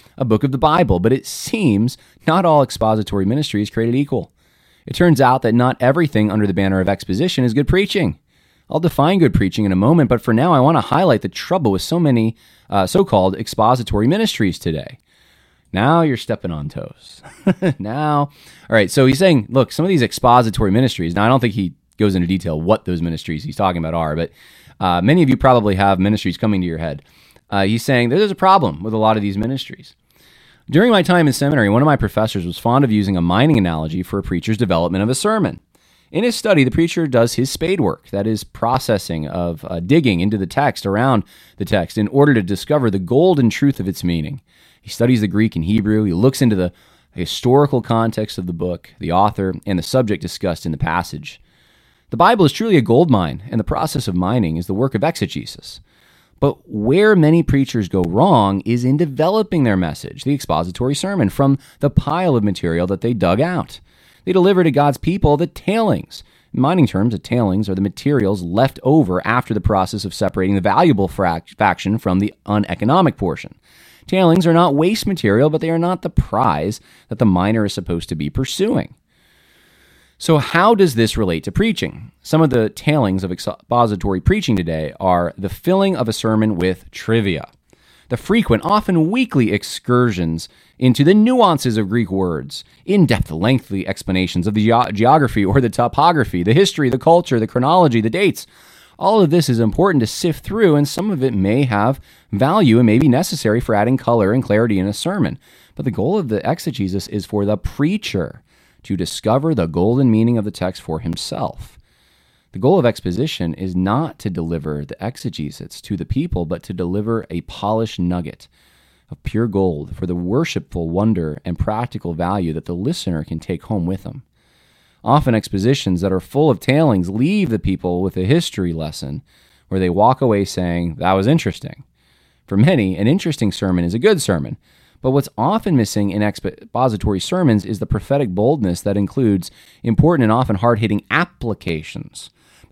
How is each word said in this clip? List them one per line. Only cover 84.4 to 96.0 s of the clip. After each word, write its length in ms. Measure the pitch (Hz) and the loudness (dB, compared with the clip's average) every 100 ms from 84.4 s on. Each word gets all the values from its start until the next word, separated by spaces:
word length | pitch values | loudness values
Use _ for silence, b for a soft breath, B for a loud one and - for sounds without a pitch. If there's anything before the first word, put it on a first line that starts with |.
| 156 101 | 2 0
today 380 | 82 80 78 - | 0 -4 -6 -4
are 340 | 92 90 87 - | 0 2 0 -4
the 120 | 98 | -10
filling 460 | - - 190 196 160 | -6 0 2 2 0
of 120 | 113 | -2
a 60 | |
sermon 420 | 110 113 110 110 90 | -2 0 2 2 0
with 340 | 92 90 - | -2 -2 -8
trivia, 640 | - - 113 101 76 - _ _ b b b b | -12 -2 0 0 -4 -6 _ _ b b b b
the 80 | 123 | -6
frequent, 460 | - 220 151 113 170 | 0 0 2 0 2
often 460 | 214 208 175 160 | 0 2 0 2
weekly 400 | 233 262 143 110 | 0 0 0 0
excursions 960 | 101 - - - 123 123 92 82 82 - b b b | 0 -6 -10 0 2 2 0 -4 -4 -8 b b b
into 240 | 127 120 | 2 4
the 100 | 147 | 4
nuances 640 | 208 226 254 202 160 127 110 | 6 4 4 4 2 0 -2
of 120 | 98 | 0
Greek 200 | 117 95 | -2 -2
words, 540 | 95 92 78 69 - - b - | -2 -2 -2 -8 -14 -20 b 0
in-depth, 440 | 202 151 104 - | 2 4 2 -2
lengthy 560 | 80 104 131 - 98 90 | -2 0 0 -2 -6 -4
explanations 640 | 95 - 92 92 92 90 | -6 -4 -2 -2 -2 -2
of 60 | |
the 100 | 107 | 0
geo-, 260 | 107 117 - | 2 2 2
geography 520 | 101 117 156 131 113 | 0 4 4 2 0
or 160 | 95 127 | 2 2
the 100 | 120 | 0
topography, 720 | - 120 - | 0 -2 2